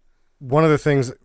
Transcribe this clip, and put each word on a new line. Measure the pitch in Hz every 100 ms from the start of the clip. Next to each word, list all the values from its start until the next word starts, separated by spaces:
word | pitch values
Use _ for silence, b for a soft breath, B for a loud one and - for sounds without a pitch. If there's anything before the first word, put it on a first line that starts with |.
| _ _ _ _
one | 131 147
of | 160
the | 147
things, | 156 139 123 -